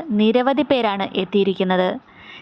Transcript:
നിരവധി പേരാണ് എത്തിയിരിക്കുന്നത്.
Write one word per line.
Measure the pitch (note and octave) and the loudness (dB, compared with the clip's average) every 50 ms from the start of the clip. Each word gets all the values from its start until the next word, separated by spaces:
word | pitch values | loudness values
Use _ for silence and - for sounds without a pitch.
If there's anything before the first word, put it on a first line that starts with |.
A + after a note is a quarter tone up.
| D#4+ E4 G#3+ G#3 | -2 -2 0 2
നിരവധി | G#3+ A3 A3+ B3 B3 C4 C#4 C4 D4 - | 2 4 2 2 2 2 0 0 0 0
പേരാണ് | C#4 B3+ A#3 G#3+ G3 G3+ F#3+ - - - F#3+ | 0 0 0 0 -2 -4 -6 -4 -4 -4 -4
എത്തിയിരിക്കുന്നത്. | F#3 - G3+ G3 G3 F#3 - F#3+ F#3 F#3 F3+ F#3 F#3 G#3+ C4 - - - - - - - - | 0 0 0 0 0 0 -2 -2 0 0 0 0 0 -4 -6 -10 -18 -20 -20 -20 -20 -20 -20